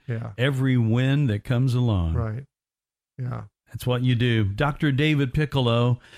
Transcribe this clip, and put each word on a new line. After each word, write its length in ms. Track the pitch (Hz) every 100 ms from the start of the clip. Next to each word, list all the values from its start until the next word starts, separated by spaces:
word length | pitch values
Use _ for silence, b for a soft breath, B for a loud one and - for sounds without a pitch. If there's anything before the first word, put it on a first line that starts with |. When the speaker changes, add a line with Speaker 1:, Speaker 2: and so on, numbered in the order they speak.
| -
Speaker 1:
Yeah. 240 | 113 113 104
Speaker 2:
every 400 | 131 135 131 127
wind 520 | 113 117 131 143 143
that 140 | 101
comes 320 | - 123 131 123
along. 400 | 123 98 82 82
Speaker 1:
Right. 300 | 113 110 139 _ _ _ _ _ _ -
Yeah. 240 | 123 117 104 _ _
Speaker 2:
That's 180 | - -
what 160 | 123
you 120 | 127 120
do. 280 | 123 113 101
Doctor 460 | 101 143 147 151
David 420 | 131 156 151 139
Piccolo 680 | 147 151 139 120 117 120 123 B